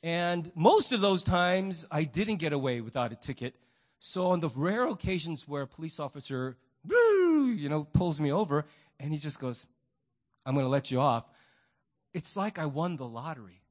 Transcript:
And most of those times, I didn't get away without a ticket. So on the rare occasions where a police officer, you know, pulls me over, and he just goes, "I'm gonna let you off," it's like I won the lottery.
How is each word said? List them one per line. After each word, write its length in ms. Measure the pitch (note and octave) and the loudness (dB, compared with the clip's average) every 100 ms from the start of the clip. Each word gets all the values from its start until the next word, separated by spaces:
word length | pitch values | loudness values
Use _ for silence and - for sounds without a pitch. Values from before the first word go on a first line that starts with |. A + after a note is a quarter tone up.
And 460 | E3 E3+ F3 F3 D#3+ - | -2 -2 0 -2 -4 4
most 340 | F3+ G#4 - | 6 6 4
of 100 | B3 | 2
those 220 | G3+ F#3+ | 2 2
times, 640 | F#3 F#3 F3+ F#3 F#3+ E3+ - | 2 2 4 2 0 -6 -4
I 140 | D3+ | -2
didn't 360 | D#3 C3 G#3 G#3 | -2 -2 -2 0
get 140 | D#3 | -2
away 280 | D3 C3 A#2+ | -2 -2 -4
without 320 | A2+ C3 A#2+ | -4 -4 -4
a 20 | |
ticket. 400 | A#2+ - C3 B2 - _ _ _ _ | -6 -10 -8 -8 -12 _ _ _ _
So 320 | - F#3 F#3 | -10 -2 0
on 80 | F3+ | 2
the 80 | D#3+ | 0
rare 400 | B2 D#3+ G#3+ B3 | -2 -2 0 -2
occasions 580 | G#3+ - F#3 D#3 D#3 - | -2 -2 -2 -4 -8 -8
where 160 | C#3+ | -8
a 40 | C3+ | -8
police 320 | - D#3+ - | -10 -12 -8
officer, 560 | C#3+ D3 - C3+ B2+ B2 _ _ | -10 -10 -8 -4 -4 -8 _ _
you 840 | D#3+ A4 A#4 G4+ F4+ D#4 C4+ A3 C#3+ | 0 4 6 6 6 6 4 0 0
know, 160 | D3+ | -2
pulls 340 | D3+ - F3+ D3 | 2 2 2 0
me 140 | D3+ | 0
over, 340 | D#3 G3+ C#3+ D3+ _ _ _ | 2 2 0 -2 _ _ _
and 140 | C#3 | -6
he 60 | D3+ | -6
just 180 | D3 C#3 | -6 -8
goes, 260 | C3 A#2+ - _ _ _ _ _ _ _ | -8 -8 -14 _ _ _ _ _ _ _
"I'm 120 | - C#3 | -2 0
gonna 100 | C3 | 2
let 240 | C#3 - | 0 0
you 80 | B2+ | 0
off," 260 | C#3 A#2 - _ _ _ _ _ _ _ _ | 2 2 -4 _ _ _ _ _ _ _ _
it's 240 | F3 - G3+ | -10 -8 -6
like 220 | G3+ G3+ | -6 -4
I 80 | D#3 | -6
won 300 | C#3 F3 E3 | -2 -4 -4
the 100 | B2+ | -8
lottery. 560 | A#2 C#3+ D3 G2+ F#2 _ | -10 -10 -12 -16 -20 _